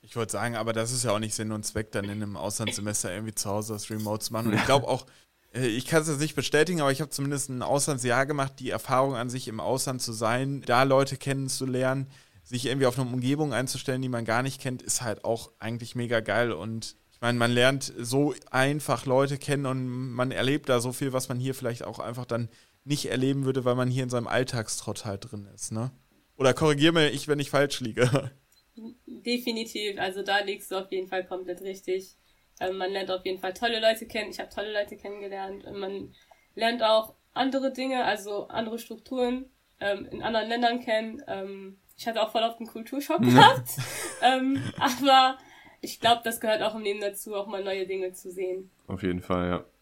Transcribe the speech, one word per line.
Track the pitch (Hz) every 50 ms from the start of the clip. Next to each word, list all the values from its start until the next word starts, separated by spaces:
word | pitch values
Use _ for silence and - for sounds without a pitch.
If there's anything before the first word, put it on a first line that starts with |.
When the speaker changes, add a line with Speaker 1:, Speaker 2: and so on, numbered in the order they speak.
Speaker 1:
Ich | _ - -
wollte | 120 113 101
sagen, | - 98 107 120 117
aber | 110 113 113 113
das | 113 113 117
ist | 127 123 120
ja | 120
auch | 101 107
nicht | 110 110 -
Sinn | - 110 110
und | 110 107 110
Zweck, | - - 107 110 -
dann | - 110 101
in | 101 101 107
einem | 107 101 101
Auslandssemester | 76 71 104 107 - 113 104 - - 101 104 104 - - 101
irgendwie | 90 101 110 110 104
zu | - - 107
Hause | 98 107 110 110
das | 110 104 - -
Remote | 110 110 107 104 107 107 -
zu | - 117
machen. | 113 113 113
Und | 104
ich | 104 -
glaub | - 131 143 123
auch, | - 131 127 - - - - _ _
Speaker 2:
<laughs> | _ _ _ _ -
Speaker 1:
äh, | 117 131
ich | 123 107 123 139
kann's | - 170 160 156 160
jetzt | 151 135
nicht | 151 151 -
bestätigen, | - 131 - - 147 156 165 185 165
aber | 147 139
ich | 135 135
hab | 156 139
zumindest | - - 139 139 143 139 135 -
ein | 127 123
Auslandsjahr | 107 - 127 143 139 - 147 127 120 123 120 127 135
gemacht. | 139 151 143 135 135 - -
Die | 127 117
Erfahrung | 92 110 - - 127 127 135 135 135
an | 113 123 127
sich, | 120 131 127 123
im | 110 110
Ausland | 76 98 120 135 - 143 127 123
zu | - -
sein, | 113 110 117 110 117 123 135 139 139 135 131
da | - 120 123
Leute | 135 135 135 135 139 135 139
kennenzulernen, | - - 139 135 135 135 131 - - 135 131 127 127 131 131 131 135 135 135 - - - _ _ - _
sich | - 123 123 120
irgendwie | 123 127 139 135
auf | 123 120 135
eine | 131 123
Umgebung | 123 127 123 127 143 147 156 147 117
einzustellen, | 113 131 131 - - - - 127 131
die | 131 127
man | 123 117 117
gar | 113 110 120
nicht | 127 135 135 -
kennt, | - 131 127 123
ist | - - - -
halt | - - 101 - -
auch | 101 117 117 - - _ _
eigentlich | - 110 117 117 120 117 -
mega | 123 120 113 120 113
geil. | 107 104 98 110 123 117
Und | 101 76 90 113 113 113 110 - - _ _ _
ich | _ _
mein, | 120 120 120 120
man | 117 117
lernt | 120 120 123 131 139 135 135 - - -
so | 120 117 127 139 143 147 127 - - -
einfach | - 131 131 139 147 151 - - 131 117 -
Leute | 135 123 131 139 139 143 135
kennen | - - 143 139 143
und | 131 131 131 127 127 123 127 131 131
man | 120 123 127 131
erlebt | 139 82 113 131 143 151 - -
da | 127 123
so | 117 127
viel, | 123 - 147 135 123
was | 127 123 -
man | 127 123
hier | 127 131 127
vielleicht | - 127 117 120 123 -
auch | - 113 -
einfach | - 113 120 123 120
dann | - 117 117 120 110 - - _ _ _ _ _
nicht | 135 147 143 - -
erleben | - 127 131 135 139 139 135
würde, | 131 131 135 120
weil | 123 123
man | 127 127 127
hier | 123 131 131
in | 123
seinem | 123 120 117 -
Alltagstrott | - 117 131 - - 120 107 - - - - - 101 - -
halt | 110 98 98 - 120
drin | - 104 101 98 104
ist, | - - -
ne? | 110 110 117 135 135 - _ _ _ _ _ _ _
Oder | - 139 127 123
korrigier | - 160 156 147 139 147 165
mir | 170 170 151 147
ich, | 110 143 - 151
wenn | 147 143
ich | 143 -
falsch | - 135 143 143 - -
liege. | 131 113 104 113 123 123 123 135 - 123 - _ _ _ _ _ _ _ _
<laughs> | - 220 233 - _ _
Speaker 3:
Definitiv, | - 240 202 - 240 240 247 - 240 226 220 226 - - 220 208 208 196 -
also | 180 190 185 196
da | 196 202 196 202
liegst | 202 196 202 202 - -
du | 190
auf | 190 190 -
jeden | 196 185 185 185
Fall | 190 185 185
komplett | - 185 185 185 185 180 180
richtig. | 190 196 190 190 - - 185 190 190 - _ _ _ _ _ _ _ _ _ -
Ähm, | 175 185 190 196
man | 185 185
lernt | 196 196 190 185
auf | 185 185 185
jeden | 190 185 185
Fall | - 190
tolle | 185 - 247 233 233 220
Leute | 220 220 226 226 226
kennen, | - - 220 208 202
ich | - -
hab | - -
tolle | - - 202 214
Leute | 214 208 208 - 214
kennengelernt | 208 - 202 202 208 202 196 196 196 190 190 196 196 -
und | - 202 196
man | 202 196 196 196 190 - - _ _ _ - _ _ _ _
lernt | 202 226 226 240 247
auch | 233 214 220 220 220 - - _ _ _ _
andere | - 254 269 254 269 262 262
Dinge, | 262 254 262 262 262 247 233
also | 202 208 202 196 208 208 202 - -
andere | - 220 226 220 226 226
Strukturen, | - - 226 220 _ - 262 262 247 247 247 254 262 - _ _ _ _ _ _
ähm, | - 202 202 196 - -
in | - -
anderen | - 226 - 220 214 226
Ländern | 233 240 240 233 233 247
kennen. | - 247 220 220 226 226 220 - -
Ähm, | - 196 196 196 196 196 196 196 190 196 _ _ _ _
ich | - -
hatte | 233 226 220
auch | 214 214
voll | - 233
auf | 220 233 226
den | - 233
Kulturschock | 220 - 220 226 - - 269 285 - 311 -
Speaker 2:
<laughs> |
Speaker 3:
gehabt, | - 123 123 - - 494 539 508 - - - - - - - - - - - -
ähm, | - 240 262 262 262 262 269 277 - - - -
aber | - 269 247 247 269 277 262 262 262 254 294 - - - - - - - - _
ich | - - - -
glaub, | - 226 233 233
das | - 233 226 -
gehört | - 220 214 214
auch | - 220 202
im | 226
Leben | 214 202 202 208
dazu, | 202 202 202 - - 220 214
auch | 196 196
mal | 208 196 196 196
neue | 196 196 196 190
Dinge | 185 190 190 185 185
zu | 185 - - 190
sehen. | 175 185 190 185 185 190 190 - _ _ _
Speaker 2:
Auf | - - 92
jeden | - 92 90 90
Fall, | 90 - 92 90 87 87
ja. | 87 87 - - _ _